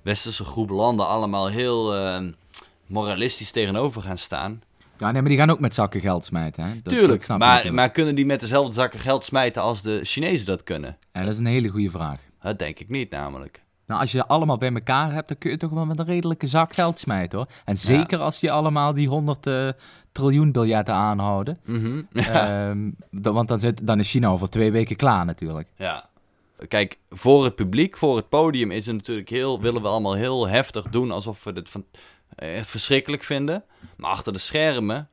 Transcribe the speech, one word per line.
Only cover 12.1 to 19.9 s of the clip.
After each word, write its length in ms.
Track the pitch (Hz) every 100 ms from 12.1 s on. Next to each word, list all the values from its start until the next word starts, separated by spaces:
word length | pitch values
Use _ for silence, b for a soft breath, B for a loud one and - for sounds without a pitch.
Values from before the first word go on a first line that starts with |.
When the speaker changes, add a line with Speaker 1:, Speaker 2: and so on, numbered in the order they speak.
| 69 - _
Speaker 1:
Dat 180 | 95 -
denk 200 | 76 76
ik 100 | 98
niet, 200 | 135 127
namelijk. 520 | 71 71 67 69 - _ _
Speaker 2:
Nou, 160 | - 110
als 100 | 131
je 160 | 127 -
allemaal 300 | 156 156 123
bij 160 | 127
elkaar 400 | 120 113 135 156
hebt, 140 | 151 -
dan 100 | 143
kun 140 | -
je 60 | 156
toch 120 | 165
wel 140 | 156
met 140 | 156 156
een 60 |
redelijke 420 | 160 175 170 160 139
zak 260 | 156 165
geld 260 | - 170 170
smijten, 380 | - 98 87 101
hoor. 100 | 127 B
En 80 | -
Speaker 1:
Ja. 60 | 98
Speaker 2:
zeker 400 | 90 139 170 170
als 200 | 147 -
je 120 | 165
allemaal 420 | 147 156 151 147
die 140 | 143 143
honderd, 400 | 147 147 139 139
eh, 220 | 131 135 131 B